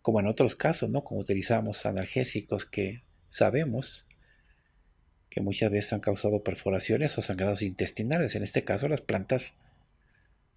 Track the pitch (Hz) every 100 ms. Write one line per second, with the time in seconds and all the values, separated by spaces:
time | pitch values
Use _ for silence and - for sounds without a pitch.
0 | - 107 101 113 127 - 151 165 - 127
1 | - 101 98 98 - 135 110 101 104 95
2 | 92 127 127 107 - 101 - - 95 120
3 | _ _ _ - 104 123 160 113 - -
4 | - - _ _ _ _ _ _ _ _
5 | _ _ _ - 98 98 110 101 - 107
6 | 107 101 104 107 - 92 - 95 - 117
7 | 151 - - 92 98 98 101 92 95 -
8 | 110 165 147 104 101 - - 104 143 156
9 | - 104 95 127 - _ _ _ _ _
10 | _ _ _ _ _